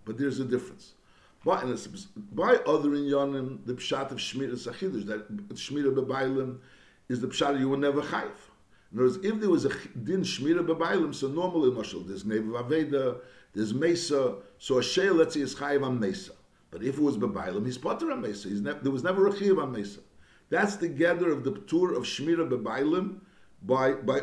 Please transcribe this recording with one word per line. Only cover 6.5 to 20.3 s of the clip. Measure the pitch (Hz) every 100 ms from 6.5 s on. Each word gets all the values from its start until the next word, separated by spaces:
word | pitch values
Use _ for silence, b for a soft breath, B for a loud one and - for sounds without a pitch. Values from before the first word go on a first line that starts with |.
| 123 b b b b b
is | 123
the | 127
pshat | - 143 143
you | 131
will | 139
never | 143 139
chayv. | 147 - - - - _ _ b b
In | 110
other | 127
words, | 190 196
if | 214
there | 214
was | 160 123
a |
ch-, | - - 127
din | 117 190
shmira | - - 143 175
bebailim, | 160 160 165 202 151 135
so | 135
normally, | 151 180 170 131
mashal, | 117 104 87 90
there's | 98 101
neiv | 107 110
aveda, | 120 123 156 143 139 131 110 B B B -
there's | 107
mesa, | 123 170 170 - 143 131 104 B B
so | - 127
a |
shei, | 120 185 196
let's | 165 156
say, | 151
is | 127 -
chayv | 143 143
on | 131 123
mesa. | 101 92 - - _ b b
But | 87
if | 120 143
it |
was | 147 113
bebailim, | 104 92 82 95 123
he's | 123
potter | 185 220 330
on | 254
mesa. | 113 101 -
He's | 101
ne-, | 127 147
there | 135
was | 135
never | 175 190 196
a |
chayv | 196 202 175
on | 139
mesa. | 113 101 - - - b